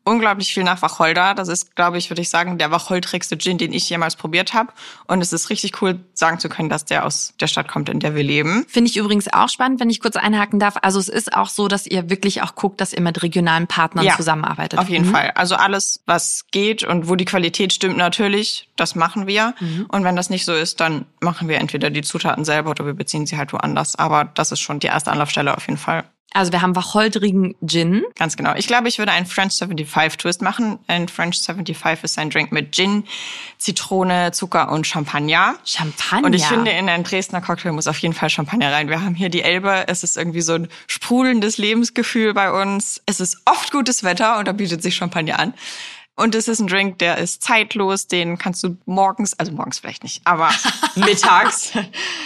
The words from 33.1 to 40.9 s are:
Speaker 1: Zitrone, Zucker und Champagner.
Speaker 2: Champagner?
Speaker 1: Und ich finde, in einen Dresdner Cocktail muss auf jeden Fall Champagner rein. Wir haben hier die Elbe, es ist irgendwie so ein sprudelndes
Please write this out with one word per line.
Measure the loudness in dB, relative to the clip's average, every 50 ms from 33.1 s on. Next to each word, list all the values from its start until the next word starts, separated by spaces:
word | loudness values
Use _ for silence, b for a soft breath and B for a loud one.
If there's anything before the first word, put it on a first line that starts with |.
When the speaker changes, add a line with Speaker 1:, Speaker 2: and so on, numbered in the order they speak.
| B B B B B B B B B B
Speaker 1:
Zitrone, | -4 -4 -4 -4 -2 -2 0 2 2 2 2 2 2 0
Zucker | -2 -4 -4 0 2 2 2 2
und | 0 0 -2
Champagner. | -2 -2 -4 -4 -2 -2 -2 0 4 4 4 4 4 2 -2 -6
Speaker 2:
Champagner? | -6 -4 -4 -4 -4 -6 -6 -4 -2 0 2 4
Speaker 1:
Und | 4
ich | 4 4 4
finde, | 2 2 2 2 2
in | 0 0 2 0
einen | 0 0 0
Dresdner | -2 -2 -2 -2 -4 -6 -6
Cocktail | -4 -4 -4 -4 -4 -4
muss | -4 -2 -2
auf | -2 -2 -2
jeden | -2 -2 -2
Fall | 0 0 0
Champagner | 0 -2 -2 -2 0 0 2 2
rein. | 2 2 0 0
Wir | -2 -2
haben | 0 -2 -2
hier | -2 -2 -2
die | 0 0
Elbe, | 2 2 0 2 2 2 0 2 0 -2
es | -4 -4
ist | -2 -4 -2
irgendwie | -2 -2 -4 -2 -2
so | -2 0 0
ein | -2 -2 -6 B B B
sprudelndes | B